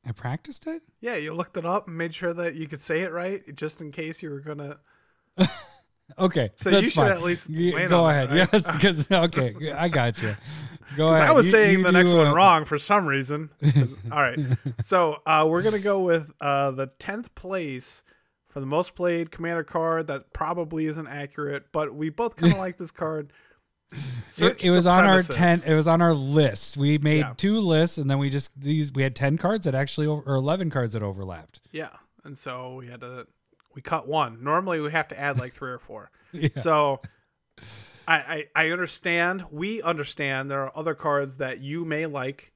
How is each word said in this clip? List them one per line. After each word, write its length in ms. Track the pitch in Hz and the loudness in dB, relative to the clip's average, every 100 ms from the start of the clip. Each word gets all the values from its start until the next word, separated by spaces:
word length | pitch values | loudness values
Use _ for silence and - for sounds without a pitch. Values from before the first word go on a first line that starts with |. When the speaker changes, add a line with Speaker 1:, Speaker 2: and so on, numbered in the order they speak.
| 127 | -12
Speaker 1:
I 60 | |
practiced 540 | 110 123 135 - - - | -10 -8 -8 -10 -14 -12
it? 160 | 320 _ _ | -12 _ _
Speaker 2:
Yeah, 160 | 233 214 | -8 -6
you 180 | 151 | -6
looked 220 | 165 170 143 | -8 -6 -6
it 100 | 165 | -2
up 220 | 190 202 | -4 -4
and 80 | 165 | -6
made 160 | 170 | -6
sure 180 | 160 175 | -4 -6
that 220 | 170 170 | -4 -4
you 120 | 151 156 | -6 -10
could 140 | 147 | -10
say 220 | - 160 | -4 -2
it 100 | 180 | -2
right, 300 | 170 180 196 - | -4 -6 -8 -12
just 260 | 143 151 - | -10 -10 -10
in 120 | 156 | -14
case 300 | 139 156 165 | -10 -10 -10
you 80 | 165 | -10
were 100 | 139 | -10
gonna 380 | 147 151 143 147 _ _ _ _ _ - | -10 -12 -12 -16 _ _ _ _ _ 0
Speaker 1:
<laughs> 120 | 185 659 - - _ _ _ - | 0 0 -18 -20 _ _ _ -2
Okay, 320 | 185 170 117 - | 0 0 -2 -2
Speaker 2:
So 140 | 202 | 2
Speaker 1:
that's 140 | 196 | 4
Speaker 2:
you 40 | 220 | 4
should 60 | - | 2
Speaker 1:
fine. 100 | 202 | 2
Speaker 2:
at 100 | 180 | 2
least 280 | 175 175 - | 0 -4 -6
Speaker 1:
Y-, 220 | 156 175 | -2 0
Speaker 2:
win 140 | 156 180 | 0 2
Speaker 1:
go 140 | 175 | 4
Speaker 2:
on 60 | 165 | 4
Speaker 1:
ahead. 200 | 143 127 | 4 2
Speaker 2:
that, 80 | 147 | 2
right? 100 | 185 | 4
Speaker 1:
Yes, 240 | 214 175 156 | 2 0 2
'cause, 320 | 196 165 139 | 2 2 2
okay, 640 | 190 165 156 127 104 151 | 2 2 0 -2 -4 -8
I 160 | 147 175 | -4 -2
got 320 | 156 120 107 | 0 0 -2
you. 120 | 107 104 | -6 -6
Speaker 2:
<laughs> 40 | - 151 - - - 139 | -12 -14 -14 -18 -14 0
Speaker 1:
Go 140 | 156 | 4
Speaker 2:
'Cause 80 | 160 | 6
Speaker 1:
ahead. 100 | 156 | 8
Speaker 2:
I 40 | |
was 120 | 311 180 | 6 8
Speaker 1:
You, 40 | |
Speaker 2:
saying 260 | 220 208 190 | 6 6 6
Speaker 1:
you 40 | |
Speaker 2:
the 80 | 185 | 6
Speaker 1:
do 60 | 180 | 6
Speaker 2:
next 140 | 180 | 8
one 120 | 170 151 | 8 6
Speaker 1:
a 60 | |
Speaker 2:
wrong 300 | 156 190 165 | 8 8 6
for 140 | 151 151 | 4 -4
some 260 | - 208 | 2 2
reason. 460 | 170 139 131 147 156 _ | 2 -2 -2 -6 -8 _
Speaker 1:
<laughs> 60 | |
Speaker 2:
'Cause, 320 | 147 135 127 135 104 | 4 4 2 -2 -6
all 120 | 147 | 0
right, 160 | 135 131 135 127 139 120 | 0 0 -2 -2 -4 -8
so, 380 | - 190 170 151 - | -2 2 2 -2 0
uh, 180 | 156 156 | 2 4
we're 140 | 170 | 2
gonna 180 | 208 214 | 0 0
go 220 | 196 196 | 0 0
with, 320 | 185 165 151 - | 2 0 0 -8
uh, 300 | 143 139 139 | -2 0 0
the 160 | 131 135 _ | -2 -8 _
tenth 360 | - 202 233 | -10 -10 -10
place 680 | - 185 190 160 131 - - _ _ _ _ _ | -16 -8 -6 -6 -10 -12 -18 _ _ _ _ _
for 120 | - | -12
the 60 | 135 | -4
most 280 | 151 180 | -2 -2
played 360 | - 175 170 165 | -4 -2 -2 -4
commander 340 | - 165 170 | -8 -6 -6
card. 420 | 156 170 165 165 156 | -4 -4 -2 -2 -4
That 260 | 139 - | -8 -10
probably 540 | - 160 175 160 160 156 | -8 -6 -4 -6 -4 -4
isn't 200 | 151 147 | -6 -10
accurate, 600 | 143 143 - 147 143 _ | -10 -12 -8 -6 -8 _
but 220 | 151 151 | -6 -4
we 140 | 143 156 | -6 -8
both 280 | 151 233 - | -4 -6 2
kinda 180 | 170 190 | 2 2
Speaker 1:
<laughs> 0 | |
Speaker 2:
like 220 | 185 175 | -2 -10
this 120 | 165 | -16
card. 440 | - 160 156 147 _ _ _ _ _ _ | -8 -6 -6 -10 _ _ _ _ _ _
Speaker 1:
It, 60 | - 139 123 - | -14 -12 -12 -12
Speaker 2:
Search 360 | - 175 - | 2 2 2
Speaker 1:
it 60 | 185 | 4
was 140 | 180 | 4
Speaker 2:
the 60 | 175 | 6
Speaker 1:
on 140 | 180 | 6
our 120 | 185 185 | 8 6
Speaker 2:
premises. 180 | 175 151 | 4 2
Speaker 1:
ten. 260 | 175 170 160 | 4 4 4
It 80 | |
was 120 | 160 156 | 2 4
on 140 | 165 | 4
our 140 | 170 | 4
list. 640 | 156 135 147 143 - - 143 | 2 2 2 2 0 -8 -2
We 180 | 139 151 | 2 2
made 200 | 147 156 | 4 2
Speaker 2:
Yeah. 160 | 147 123 | 0 -2
Speaker 1:
two 240 | 196 220 | 0 2
lists, 380 | 196 156 170 - | 2 2 2 0
and 120 | 135 | -2
then 80 | 139 | 0
we 120 | 139 | 0
just, 280 | 139 - - | -2 -6 -8
these, 320 | 139 156 147 | -2 0 0
we 100 | 131 | 0
had 120 | 135 | -2
ten 220 | 113 139 156 | 0 0 0
cards 300 | 175 214 175 | 0 0 0
that 80 | |
actually 320 | 131 143 - 151 | -2 -2 -2 -2
over, 160 | 151 135 | -2 -2
or 100 | 135 | -2
eleven 340 | 135 180 175 | 0 -2 -2
cards 240 | 139 120 | -2 -4
that 80 | 110 | -4
overlapped. 580 | 104 95 95 85 80 _ _ | -6 -8 -10 -14 -18 _ _
Speaker 2:
Yeah, 200 | 156 156 - _ _ | -14 -14 -16 _ _
and 120 | 147 135 | -20 -16
so 400 | - 127 127 131 | -12 -12 -12 -14
we 100 | 123 | -16
had 140 | 120 | -16
to, 240 | 123 127 - _ _ _ _ | -16 -16 -18 _ _ _ _
we 80 | - | -18
cut 260 | - 165 127 | -6 -6 -2
one. 340 | 156 131 113 | -2 -2 -4
Normally 380 | 131 160 190 165 | -2 0 0 -4
we 100 | 147 | -2
have 160 | 160 156 | -2 -4
to 120 | - | -6
add, 180 | 143 127 | -4 -4
like, 140 | 123 | -6
three 180 | - 135 | -12 -14
or 80 | 123 | -14
four. 320 | - 110 - _ | -16 -20 -20 _
Speaker 1:
<laughs> 40 | _ | _
Yeah. 160 | 170 156 - | -4 -4 -2
Speaker 2:
So 440 | 160 151 147 135 - _ _ _ _ _ - - - - - | 0 2 2 -2 -8 _ _ _ _ _ -20 -20 -20 -16 0
I, 400 | 160 135 156 151 | 0 0 -8 -4
I, 100 | - 160 | -2 0
I 40 | |
understand. 760 | 175 180 - 180 170 175 190 175 | 0 -4 -6 -2 0 0 -2 -8
We 300 | 147 190 226 | -8 -6 -4
understand 680 | 165 165 139 - 139 135 135 | -4 -4 -6 -6 -4 -4 -4
there 100 | 139 | -6
are 100 | 135 147 | -6 -6
other 180 | 160 | -6
cards 440 | 156 156 143 139 131 | -4 -2 -2 -2 -6
that 220 | 131 131 | -8 -8
you 260 | 135 160 165 | -8 -8 -6
may 180 | 151 | -4
like 480 | 160 139 131 139 _ | -4 -6 -8 -10 _